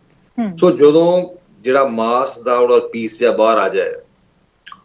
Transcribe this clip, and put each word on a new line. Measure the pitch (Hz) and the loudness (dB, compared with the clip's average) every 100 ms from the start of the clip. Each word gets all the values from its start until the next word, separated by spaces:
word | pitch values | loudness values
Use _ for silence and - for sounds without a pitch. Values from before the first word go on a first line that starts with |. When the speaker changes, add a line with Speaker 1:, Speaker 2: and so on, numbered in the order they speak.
| _ _ _ - | _ _ _ -8
Speaker 1:
ਹੂੰ। | 214 165 | -8 0
Speaker 2:
ਸੋ | 180 | 0
ਜਦੋਂ | 139 147 160 170 180 180 - _ _ | 4 4 4 2 0 -4 -12 _ _
ਜਿਹੜਾ | 123 139 | -2 0
ਮਾਸ | 127 113 113 123 135 117 | 0 -2 -2 -2 -4 -6
ਦਾ | 117 123 | -2 0
ਉਹਦਾ | 123 120 117 | 2 2 0
ਪੀਸ | 113 110 - | -8 -10 -2
ਜਿਹਾ | 120 | 0
ਬਾਹਰ | 107 110 107 | 2 2 2
ਆ | 95 | 0
ਜਾਏ | 92 82 - - _ _ _ _ _ - - | -4 -6 -8 -18 _ _ _ _ _ -20 -10